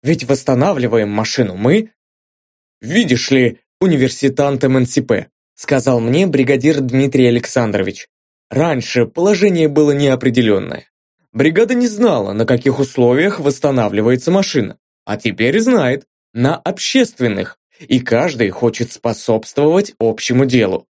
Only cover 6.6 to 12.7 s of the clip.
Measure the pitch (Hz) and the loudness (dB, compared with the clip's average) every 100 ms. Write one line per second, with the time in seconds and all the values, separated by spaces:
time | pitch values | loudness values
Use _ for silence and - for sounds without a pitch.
6.6 | 143 147 127 131 139 135 123 120 - 131 | 2 0 0 0 0 2 4 2 -2 -2
7.6 | 113 101 95 - - _ _ _ _ 131 | -2 -2 -4 -8 -20 _ _ _ _ -2
8.6 | 165 135 - 127 117 - 190 196 202 170 | 0 -2 -2 -2 -2 0 0 2 2 2
9.6 | 156 143 147 143 143 127 131 123 113 98 | 2 4 2 2 2 2 0 2 2 0
10.6 | - 64 _ _ _ _ _ 110 151 170 | -2 -12 _ _ _ _ _ 0 2 2
11.6 | 226 247 240 208 233 139 98 101 113 123 | 0 0 -2 0 0 2 -2 -2 0 2
12.6 | 135 | 0